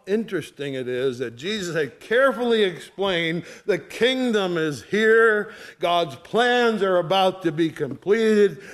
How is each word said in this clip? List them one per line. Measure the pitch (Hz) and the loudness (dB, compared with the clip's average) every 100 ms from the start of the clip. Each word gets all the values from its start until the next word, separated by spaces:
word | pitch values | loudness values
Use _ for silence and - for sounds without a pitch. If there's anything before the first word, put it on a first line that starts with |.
| - | -4
interesting | 208 220 185 139 - 143 | -4 -2 -6 -8 -8 -8
it | 135 123 | -6 -4
is | 123 135 123 | -2 -2 -2
that | 123 | -6
Jesus | 117 160 220 175 | -8 -8 -6 -4
had | 165 147 - | -4 -4 -6
carefully | - 233 269 214 240 226 | -4 2 2 2 0 2
explained | 202 156 - - 196 175 165 170 - - | 2 -2 -10 -6 -2 0 -2 -4 -6 -10
the | - 185 | -4 -4
kingdom | - - 233 262 254 214 190 170 | -4 -2 0 2 0 0 0 0
is | 156 135 | -2 -4
here, | - 202 220 226 226 208 208 - - - | -4 0 4 6 6 2 -2 -10 -20 -6
God's | 175 175 170 | -2 0 0
plans | 123 - 208 247 247 240 220 | -6 -6 0 2 4 2 2
are | 190 180 | 2 2
about | 160 190 190 185 | 2 2 2 0
to | 165 | -4
be | 156 165 | -2 -2
completed | - 147 127 170 220 220 214 202 156 - | -2 -8 -6 0 2 4 4 4 0 -16